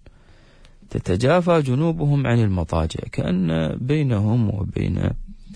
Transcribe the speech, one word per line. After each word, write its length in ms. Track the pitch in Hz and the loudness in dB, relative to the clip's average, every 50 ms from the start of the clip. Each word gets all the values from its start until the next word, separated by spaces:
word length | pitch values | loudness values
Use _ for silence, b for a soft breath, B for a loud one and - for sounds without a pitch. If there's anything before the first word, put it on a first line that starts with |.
| - b b b b b b b b b b b b b b b b - | -14 b b b b b b b b b b b b b b b b -8
تتجافى 720 | - - - - 90 98 120 131 165 180 170 175 170 165 | -8 -6 -2 -2 0 2 2 4 4 4 4 4 2 2
جنوبهم 640 | 147 135 123 135 160 170 160 160 151 147 143 143 131 | 2 2 0 0 0 0 0 0 0 0 2 2 2
عن 120 | 120 120 120 | 2 2 4
المضاجع، 600 | 113 101 95 90 80 - - 85 80 78 - - - - | 4 2 2 0 0 0 0 0 0 -2 -4 -6 -10 -8
كأن 640 | - - - - 180 185 185 117 80 80 80 - - - | -6 -4 -2 0 0 0 0 0 0 0 -2 -2 -4 -4
بينهم 720 | 127 127 147 156 147 131 117 98 107 107 113 123 113 101 101 | -2 -2 0 0 2 0 2 2 2 2 2 2 2 0 0
وبين 560 | 101 95 90 - - 101 95 92 92 92 95 - - - B B B B B B | -2 -4 -4 -4 -2 -2 -2 0 0 0 -2 -2 -4 -8 B B B B B B